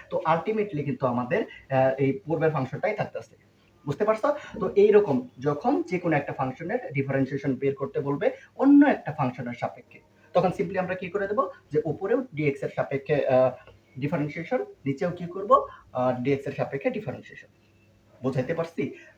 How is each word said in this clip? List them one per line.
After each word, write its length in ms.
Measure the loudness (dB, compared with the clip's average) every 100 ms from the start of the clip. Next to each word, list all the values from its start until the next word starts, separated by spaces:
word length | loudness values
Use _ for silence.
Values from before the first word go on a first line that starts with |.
| -6
তো 120 | -4 0
ultimately 580 | 0 0 -2 -2 -4
কিন্তু 240 | -4 -2 0
আমাদের, 340 | 0 0 -2
আহ, 500 | -2 -10 -2 2 2 2
এই 220 | 0 0 -4
পূর্বের 260 | 0 2
ফাংশনটাই 440 | 2 -4 -4 -4 -2
থাকতেছে। 400 | -6 -8 -16 -20 _ _ _ _ -8
বুঝতে 200 | -2 0
পারছো? 540 | 2 0 -2 -6 -6
তো 140 | 0 6
এইরকম 540 | 8 8 6 0 -2 -6
যখন 420 | -4 -2 0 0
যে 180 | 0 -2
কোনো 160 | 0 0
একটা 180 | -2
ফাংশনের 580 | -4 -6 -6 -6 -6 -4
ডিফারেনশিয়েশন 600 | -4 0 0 0 -2 -4 -2
বের 200 | -2 -2
করতে 240 | -4 -4
বলবে 320 | -4 0 -2 -2 -12 2
অন্য 300 | 8 8 8
একটা 260 | 4 -4
ফাংশনের 420 | -2 -4 -2 -10
সাপেক্ষে, 460 | -6 -6 -8 -20 -20 _ _ _
তখন 160 | 2 2
simply 300 | 0 -2 -2
আমরা 160 | -4 -6
কি 140 | -6
করে 180 | -4 -2
দেব? 220 | -2 -2 -8 _
যে 100 | -2 -2
উপরেও 340 | -4 -2 -2
dx 360 | -2 -2 -2 -2
এর 80 | -6 -4
সাপেক্ষে, 520 | -4 -4 0 0 4
আহ, 240 | 4 4 0 -14 -20 _ -6
ডিফারেনশিয়েশন, 680 | -4 -2 -2 -6 -4 -2 -4 -6 -6
নিচেও 260 | -2 -4
কি 140 | -4 -8
করব? 420 | -8 4 4 4 -10 -8
আহ, 280 | 0 0 0
dx 180 | 0 0 -2
এর 60 |
সাপেক্ষে 380 | -6 -4 -2 -2
ডিফারেনশিয়েশন। 580 | -4 -6 -10 -14 -20 -20 _ _ _ _ _ _ -6
বুঝাইতে 300 | -2 -2 -2
পারছি? 420 | -2 -4 -4 -6 -6 -20